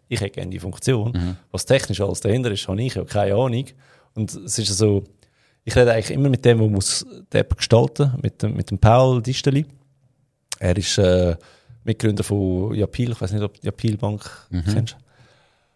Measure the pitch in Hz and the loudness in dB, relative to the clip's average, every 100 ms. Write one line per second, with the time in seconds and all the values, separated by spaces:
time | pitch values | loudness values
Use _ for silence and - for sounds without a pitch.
0 | - 120 98 - 92 92 92 101 - 123 | -8 -6 -6 -6 -10 -8 -10 -8 -4 -4
1 | 110 92 87 90 _ 95 - 135 - 95 | -4 -4 -4 -6 _ -8 0 0 0 -4
2 | 98 92 101 120 120 101 - 98 127 98 | -4 -2 -2 0 0 -4 -4 -4 -4 -6
3 | - 104 98 101 127 120 135 - _ _ | -4 -2 0 0 0 -2 -6 -14 _ _
4 | _ - 107 - - - 104 95 107 101 | _ -6 -6 -6 -8 -4 -2 2 2 2
5 | 98 _ _ _ _ _ 117 127 120 113 | -2 _ _ _ _ _ -2 4 4 4
6 | - 139 139 123 120 113 110 101 - - | 0 0 0 2 4 4 4 2 0 -4
7 | 262 202 - 107 - - - 113 131 - | -8 -16 -2 0 0 -2 4 4 4 2
8 | 143 123 - - 107 - 98 101 107 120 | 0 0 -4 -4 -4 -4 -4 2 6 6
9 | 131 127 113 131 143 135 151 - _ _ | 6 2 -2 -2 0 0 -2 -10 _ _
10 | _ _ _ _ - - 92 90 87 - | _ _ _ _ -18 -4 0 0 0 2
11 | 92 90 87 82 - _ _ - - 110 | 4 4 2 0 -8 _ _ -12 -6 -2
12 | 110 101 101 101 95 92 104 107 98 - | 0 0 0 0 0 0 -2 -2 -2 -2
13 | 120 113 92 104 104 - 101 - 113 104 | -4 -4 -4 -4 -4 -6 -10 -4 -2 -2
14 | 104 104 - - - 90 85 104 113 - | -4 -6 -10 -20 -8 -4 -2 -2 -2 -6
15 | _ _ _ _ _ _ _ | _ _ _ _ _ _ _